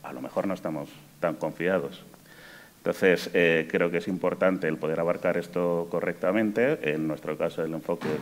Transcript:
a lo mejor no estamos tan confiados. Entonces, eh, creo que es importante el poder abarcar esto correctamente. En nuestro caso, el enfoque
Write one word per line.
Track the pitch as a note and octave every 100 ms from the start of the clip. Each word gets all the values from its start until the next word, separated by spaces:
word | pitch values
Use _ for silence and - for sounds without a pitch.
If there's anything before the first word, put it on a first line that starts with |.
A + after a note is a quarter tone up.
a | -
lo | C2
mejor | C2 - F#2+
no |
estamos | F#2 E2+ D2+ D2 - - -
tan | E2+ D#2
confiados. | D#2+ - F2 F#2+ C#2+ - - - - - - - - -
Entonces, | - - F#2+ E2+ -
eh, | F#2+ E2+ E2 D#2+
creo | F#2 E2+
que | E2+
es | G2
importante | F2+ F2+ E2+ F#2+ F#2 D#2+
el | D#2
poder | D#2 D#2+
abarcar | E2 F2 F2+ F2
esto | E2+ F2+ F2 E2+ E2+
correctamente. | E2+ F2 F2 F#2 A2 A2 A2 B2+ D#3 D2+
En | D#2 D#2
nuestro | D2 D#2 D2+
caso, | E2 E2
el | D#2+
enfoque | D#2+ - F2 D#2+ D#2